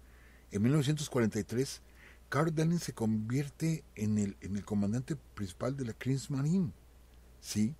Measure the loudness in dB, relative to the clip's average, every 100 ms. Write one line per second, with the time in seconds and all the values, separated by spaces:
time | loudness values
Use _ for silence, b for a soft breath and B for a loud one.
0 | b b b b b 2 4 4 4 0
1 | 0 2 2 2 -2 -2 -2 -4 b b
2 | b b -6 0 2 2 2 0 -2 -2
3 | 0 0 0 -2 -2 -2 -2 -2 -6 -4
4 | 0 2 0 -2 -6 -6 -2 0 2 0
5 | -2 -8 -8 -8 -8 -4 -4 -4 -6 -4
6 | -2 -2 -2 -2 2 2 0 -4 -18 -20
7 | -20 -20 -20 -20 -6 0 0 0